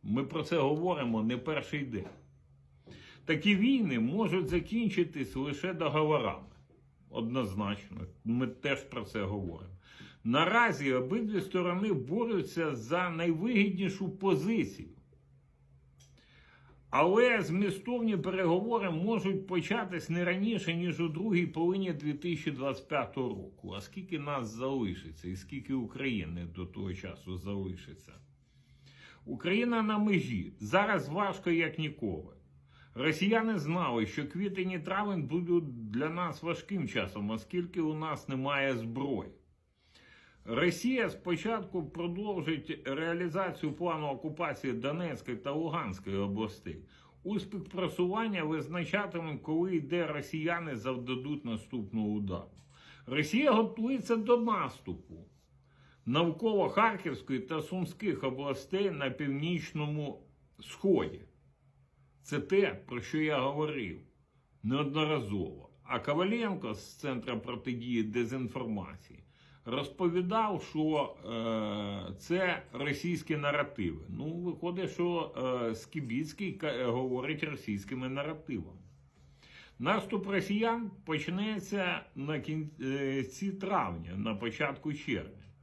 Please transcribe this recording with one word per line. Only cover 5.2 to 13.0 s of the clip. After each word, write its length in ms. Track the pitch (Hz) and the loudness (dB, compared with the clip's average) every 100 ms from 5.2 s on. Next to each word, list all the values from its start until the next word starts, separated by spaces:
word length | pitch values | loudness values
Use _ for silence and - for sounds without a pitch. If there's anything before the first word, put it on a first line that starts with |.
| 131 135 | -4 -4
лише 380 | 139 143 185 | -4 -4 -4
договорами. 760 | 175 160 147 151 147 - - - - - - - _ - | -2 0 2 4 4 2 -4 -10 -20 -20 -20 -20 _ -10
Однозначно, 920 | 120 113 127 110 95 101 104 - - 92 - | -4 -2 0 0 0 -2 -2 -6 -10 -12 -8
ми 220 | 107 120 127 | -2 0 0
теж 360 | - 143 131 | -2 -2 -2
про 200 | - 127 | -4 -8
це 200 | 101 113 | -6 -4
говоримо. 500 | 95 104 90 80 - - - - - - | -2 -2 -4 -8 -12 -18 -20 -20 -20 -6
Наразі 680 | 110 127 170 226 233 165 139 | 2 4 6 6 6 4 2
обидві 480 | 127 131 208 220 208 | 2 2 0 0 0
сторони 520 | - 185 175 180 214 | 0 0 2 2 2
борються 840 | 170 120 190 233 208 - - 160 | 2 2 0 2 0 0 0 0
за 360 | 131 110 170 | -2 0 0